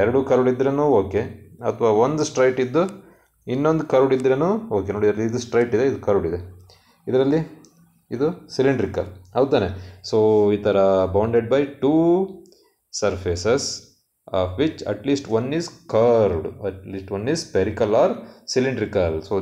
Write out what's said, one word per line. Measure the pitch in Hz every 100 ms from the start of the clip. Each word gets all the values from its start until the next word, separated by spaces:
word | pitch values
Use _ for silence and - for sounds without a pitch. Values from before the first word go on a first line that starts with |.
ಎರಡು | 104 135 135
ಕರ್ವ್ಡ್ | 127 127
ಇದ್ರೇನೂ | 127 135 139 147 117
ಓಕೆ, | 95 98 120 - - - 117
ಅಥವಾ | 113 117 107
ಒಂದು | 131 151 143
ಸ್ಟ್ರೈಟ್ | - 127 131
ಇದ್ದು | 123 147 190 - - _ _ _ -
ಇನ್ನೊಂದು | 127 151 160 151
ಕರ್ವ್ಡ್ | 131 135 135
ಇದ್ರೇನೂ | 127 131 170 220 220 104
ಓಕೆ. | 92 101
ನೋಡಿ, | 104 107 113
ಇದು | 123 117
ಸ್ಟ್ರೈಟ್ | 117 123 117
ಇದೆ, | 135
ಇದು | 107 -
ಕರ್ವ್ಡ್ | 98 85
ಇದೆ, | 87 - - - _ _ _ -
ಇದರಲ್ಲಿ | 127 135 156 160 - - _ _ _ -
ಇದು | 120 151 180 -
ಸಿಲಿಂಡ್ರಿಕಲ್, | - 139 127 95 - - - -
ಹೌದ್ | 120 135
ತಾನೆ? | 139 90 90 - - -
So, | 110 107 107 104
ಈ | 104
ಥರ | 104 98 98 95 92
bounded | 98 113 117 113
by | 135 143 -
two | 135 160 165 180 190 190 - _ _ _ _ -
surfaces | 101 90 92 85 107 139 - - - _ _ _ - 95
of | 90 95
which | 156 - -
at | 104 135
least | 139 123 113
one | 127 160
is | 170 - -
curved, | 110 117 117 101 85 92 - 101
at | 95 101
least | 98 95 101
one | 113
is | 165
spherical | - 98 98 110 110 113
or | 180 233 - - -
cylindrical. | 131 127 120 101 101 87 80 -
So, | 101